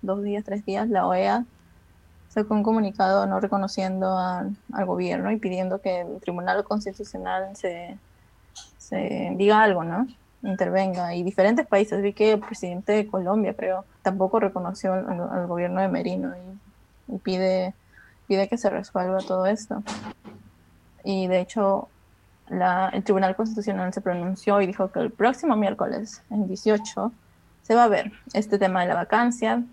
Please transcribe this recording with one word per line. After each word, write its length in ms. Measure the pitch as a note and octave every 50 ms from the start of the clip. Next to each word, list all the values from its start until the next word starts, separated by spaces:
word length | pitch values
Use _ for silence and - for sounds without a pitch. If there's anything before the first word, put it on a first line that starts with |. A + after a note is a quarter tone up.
| -
dos 200 | F#3+ F#3+ G3+ G3+
días, 220 | G#3 G3+ G#3 G#3+
tres 200 | - G3 G#3 G#3
días, 240 | - F#3+ G3+ G#3+ A#3
la 180 | A3 F#3+ F3+
oea 380 | F3+ F#3 F#3 G3 G3 G3+ - A#3+ - - - - - - - - - - _ - - - - - -
sacó 260 | - G#3+ G#3+ G#3+ G#3+
un 80 | G#3+ G3+
comunicado 640 | A3 A3 A3+ G#3+ G3 G#3 - G3 F#3 F#3+ G3+ G3
no 140 | G3 F#3+ F#3+
reconociendo 760 | G3 G3 G3+ G3 F#3+ G3 - - F#3+ F#3+ F#3+ F#3+ F#3+ F#3 F#3+
al, 400 | F#3 F#3 F#3 F3+ F3+ F3 F#3+ G#3 - _ - -
al 140 | - G3
gobierno 460 | F#3 F3 F3+ F#3 F3 F3+ F#3 F#3 G3 A3
y 40 |
pidiendo 440 | G#3+ - F#3+ F#3 F3+ F#3 F#3 F#3 G3
que 220 | - G3 F#3 F3+ F3
el 180 | F3 D3 F3+
Tribunal 420 | - - F3 F3 F3 F#3 F#3 G3+ G3
Constitucional 920 | - G#3 G#3+ G#3 G3+ F#3+ - G#3 - - F#3+ F#3 F#3 F#3 F#3+ F#3+ F#3+ G3
se, 420 | - - F#3 F3 E3+ F3 F3 G3 G3+ _ _ _ _ _ _ _ _ _ _ - - - - _ -
se 540 | - - - F#3+ F#3+ F3+ - - - F3+ F#3
diga 300 | F#3 G3 G3+ G#3+ G#3+ A3
algo, 180 | G#3+ F#3+ F3 E3
¿no? 240 | E3+ E3+ F#3 B3+ C4 - _ _ _ _ _ -
Intervenga. 720 | G3+ F#3+ F#3+ F3+ F3 F3+ F#3+ F#3+ F#3+ F3+ F3+ F3 E3+ E3+
Y 80 | F3 F3
diferentes 440 | F#3 G3 - F#3+ G3+ A#3 A#3+ D4
países, 340 | - - G3 G#3+ G#3+ G#3+ G3+
vi 120 | G3+ G3+ G3+
que 180 | - G#3+ A3 G#3+
el 80 | G#3
presidente 520 | G#3 - A3+ - - F3+ F3 F3+ G3+ - G#3
de 140 | G#3+ G#3
Colombia, 480 | G#3+ G#3 F#3+ F3+ F3+ G3+ A3 G#3 F#3 -
creo, 300 | - - F#3 F#3 F#3 F#3+ - _ _ -
tampoco 380 | F#3+ F#3+ G3 A3 A3 A3+ A3+
reconoció 540 | G#3+ G3 F#3+ F3+ F3+ F3 F#3 - - F#3+ F#3
al, 160 | F#3+ F#3 -
al, 100 | F#3 F3
al 260 | F3 - - F#3 F3 F3
gobierno 320 | F3 F3 F3 F3+ F3+ F#3+ G3
de 60 | F#3+
Merino 440 | F3+ F3 F3 F3+ F3+ F#3 F3+ F3+ F3+ F3+ F3+ F#3 F#3+ G3+ - - - _ _ _ _ _ _ -
y, 60 | B3+
y 40 | F#3+
pide, 560 | - G#3 F#3+ F#3 F#3+ F#3+ F#3 F#3 F#3 F3+ G3 _ _ _ _ - - - _ _ _
pide 220 | - G3+ F#3+ G3 G3
que 80 | -
se 140 | A#3 - G3+
resuelva 480 | F#3+ - G3+ - - F#3+ F3+ F#3 F#3+ F#3+
todo 280 | F#3 - F#3 F#3 F#3
esto. 360 | F#3+ G#3+ G#3+ - - F#3+ F#3+ G#3 - - G#3+ - G#3+ - _ - - - - - - - _ _ _ _ _ _ _ _ - -
Y 220 | G3 G3 F#3+ F#3
de 140 | F3+ F#3 F#3
hecho, 480 | F3+ - - A3+ G3+ G3 G3 - - - _ _ _ _ _ _ _ _ _ _ _ -
la, 420 | - F#3 F3+ F3+ F3+ F3+ F#3+ F#3+
el 120 | - - G3
Tribunal 320 | - G#3 F#3+ G3 F#3 F#3+
Constitucional 560 | - A#3 A3 A3 G#3+ G3+ A3 G3 F#3+ F3+ F3+ F#3
se 80 | -
pronunció 600 | G3 F#3 F3+ F3+ F3 F3+ F#3+ - - - G3+ G3+
y 60 | G3+
dijo 240 | F3+ G3 - F#3+ F#3+ -
que 80 | F3
el 100 | E3 -
próximo 460 | - - G3+ A#3+ C4 - - D#4+ A#3+
miércoles, 640 | G#3+ G#3 F#3+ - - F3+ - - - G#3 G#3+ - - _ -
el 160 | A3 G#3 G3+
dieciocho, 640 | F#3 F#3+ G3 - A3 G#3+ G#3 G#3 - - - G3 A#3 - - _ _ _ _ _ _ _ _ _
se 120 | - A3+
va 100 | A#3 A#3+
a 40 | A3+
ver 220 | G3+ - - G#3+ - - - - -
este 260 | - G#3+ G#3 - G3+
tema 220 | G3+ F#3+ F#3 F#3
de 80 | F3+ F3+
la 60 | -
vacancia, 680 | - F#3 - - A3 A#3+ A#3+ A#3+ - A#3+ A3 A3+ A#3+ A#3+ -